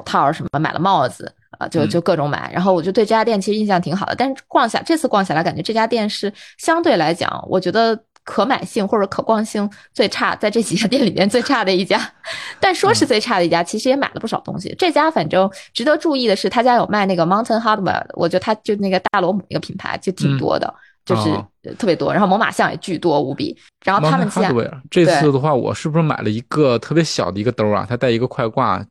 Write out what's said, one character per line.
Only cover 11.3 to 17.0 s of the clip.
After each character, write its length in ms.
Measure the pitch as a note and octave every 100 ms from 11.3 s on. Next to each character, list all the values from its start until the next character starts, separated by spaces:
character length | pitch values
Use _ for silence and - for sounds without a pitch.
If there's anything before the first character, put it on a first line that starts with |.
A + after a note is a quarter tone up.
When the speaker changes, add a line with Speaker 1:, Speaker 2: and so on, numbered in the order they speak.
| A#3+
Speaker 1:
差 240 | - B3+ F#3+
的 80 |
一 100 | F#3
家。 160 | G3 F#3+ - _ -
<laughs> 320 | - - -
但 140 | G4 F4+
说 180 | G4
是 140 | A3+ D#4
最 120 | G#3+
差 200 | A3+ G3+
的 60 | F3
一 20 |
家， 140 | E3+
Speaker 2:
嗯。 20 | F3+
Speaker 1:
其 140 | G#3+
实 100 | B3+
也 60 | C#4
买 120 | -
了 60 | -
不 80 | A3+
少 120 | -
东 180 | - E3
西。 160 | G3+ -
这 140 | F4+
家 180 | C#4+ D#4
反 180 | B3 D#3
正 220 | F3+ G3 - -
值 100 | -
得 140 | B3+ D4+
注 180 | E4 C#4
意 120 | A#3+
的 80 | -
是， 120 | -
他 140 | B3
家 140 | B3 A#3+
有 100 | E3+
卖 220 | G#3